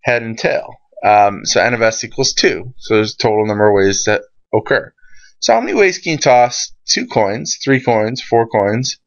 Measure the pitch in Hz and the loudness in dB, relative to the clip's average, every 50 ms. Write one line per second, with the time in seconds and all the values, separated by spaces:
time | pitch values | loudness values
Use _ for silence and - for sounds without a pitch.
0 | _ - 120 120 117 113 113 - - - - - - - - _ _ _ _ - | _ 0 -2 0 -2 -6 -8 -4 -4 -2 -2 -2 -6 -8 -18 _ _ _ _ -2
1 | - 101 104 104 101 101 98 - - - - 117 98 120 120 113 113 113 110 - | 2 4 6 6 6 4 2 -2 -6 -2 0 0 0 0 0 0 0 0 0 -2
2 | - 107 - - 135 - - - - 185 113 82 95 127 - - - - 113 107 | -10 -10 -4 -2 -2 -2 0 0 0 0 0 -2 -8 -14 -16 -16 -4 0 0 0
3 | 107 101 - - - 117 107 107 107 107 104 104 104 107 101 101 98 98 98 - | 0 -2 -4 -2 -2 0 0 0 -2 -2 0 2 2 4 4 4 2 2 0 0
4 | - 107 107 - - _ _ _ _ _ - 110 - - - - 95 - _ _ | 0 0 -2 -2 -2 _ _ _ _ _ -4 -4 0 0 -2 -2 -2 -6 _ _
5 | - - - - - - _ _ - - 180 - 247 - 381 240 202 185 175 - | -20 -20 -20 -20 -20 -20 _ _ 0 2 2 2 0 -2 0 2 2 2 0 -4
6 | - 175 160 143 - 139 123 123 123 123 - - - - - _ _ - - - | -4 -4 -4 0 2 4 6 6 4 2 0 -8 -8 -10 -12 _ _ -4 -4 -4
7 | - - - 127 107 98 104 123 156 165 - - - 139 135 127 - 123 117 110 | -4 -2 -2 0 0 0 -2 -6 -6 -8 -8 -6 0 0 0 0 2 0 0 2
8 | 107 110 127 - - - 117 117 117 113 - 107 98 101 104 117 131 - - _ | 0 -2 -4 -8 -4 0 2 2 2 2 0 0 0 0 0 -2 -4 -6 -8 _
9 | _ | _